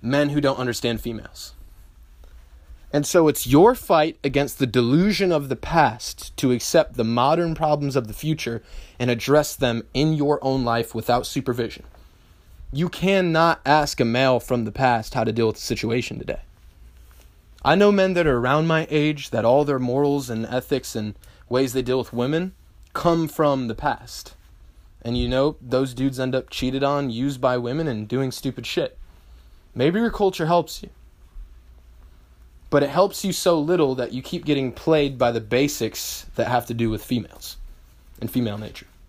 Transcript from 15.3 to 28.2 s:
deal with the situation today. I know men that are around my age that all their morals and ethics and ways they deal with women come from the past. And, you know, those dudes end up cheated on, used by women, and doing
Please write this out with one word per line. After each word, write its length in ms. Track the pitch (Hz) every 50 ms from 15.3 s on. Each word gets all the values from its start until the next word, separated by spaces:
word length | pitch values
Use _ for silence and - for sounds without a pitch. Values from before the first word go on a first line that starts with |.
| 110
deal 140 | 113 117
with 100 | 110 107
the 60 | - -
situation 560 | - 117 104 - 107 113 127 117 - 110 -
today. 220 | - - - - - - - _ - - - - - - - - - - - - - - - - _ - - - -
I 100 | - 151
know 180 | 185 202 208 208
men 220 | 196 190 190 185
that 120 | 175 175
are 120 | 156 131 120
around 280 | 120 123 135 151 160
my 200 | 165 160 160 160 -
age 400 | - 156 147 151 151 147 139 -
that 140 | - 113 107
all 200 | 113 123 143 147
their 140 | 139 143 131
morals 520 | 127 123 120 135 147 143 143 143 135 120
and 160 | 117 110 113
ethics 500 | 110 120 127 123 - 147 131 - - -
and 180 | 120 107 107 104 - - - - - - -
ways 240 | 120 127 135 131 117
they 100 | 131 127
deal 160 | 120 127 131
with 140 | - - -
women 420 | 117 120 131 151 160 180 185 - _ - - - - - - _
come 340 | - - 175 170 165 165 151
from 400 | - - 160 147 139 135 127 117
the 60 | 107
past. 600 | - - 147 120 - 113 117 - - - - - - - - - - - - - - - - - - -
And, 140 | 120 120
you 120 | 123 123 120
know, 280 | 123 131 135 151 151 -
those 340 | - 123 120 127 135 135 123
dudes 240 | 117 131 139 131 123
end 160 | 131 127 127
up 160 | 131 127 -
cheated 320 | - - - 127 131 135 139
on, 280 | 139 143 143 143 135
used 300 | 113 117 127 139 139 127
by 180 | 127 131 127 123
women, 280 | 120 120 127 156 165 156
and 200 | 123 107 107 104
doing 220 | 117 127